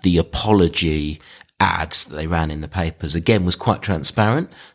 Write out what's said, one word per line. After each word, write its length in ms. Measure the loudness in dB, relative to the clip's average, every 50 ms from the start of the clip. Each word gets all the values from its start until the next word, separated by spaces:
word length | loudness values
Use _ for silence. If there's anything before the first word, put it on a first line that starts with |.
| 0
the 160 | 2 2 2
apology 1000 | 2 0 -2 -4 0 4 4 6 4 4 2 0 0 0 0 0 -2 -4 -6 -8 -12 -20 -20 -20 -20 _ _ 0
ads 480 | 0 2 2 0 -4 -4 -6 -6 -8
that 80 | -8 -8
they 140 | -8 -4 -2
ran 220 | 0 0 0 -2
in 100 | -4 -6
the 80 | -8 -8
papers, 480 | -4 -4 -4 -4 -4 -6 -6 -4 -4
again, 280 | -2 2 2 2 2 2
was 120 | 0 -2
quite 260 | -2 0 -2 -2 -2 0
transparent. 680 | -2 -4 -2 -4 -4 -2 0 2 2 2 0 -2 -4 -10 -18 -20 -20 _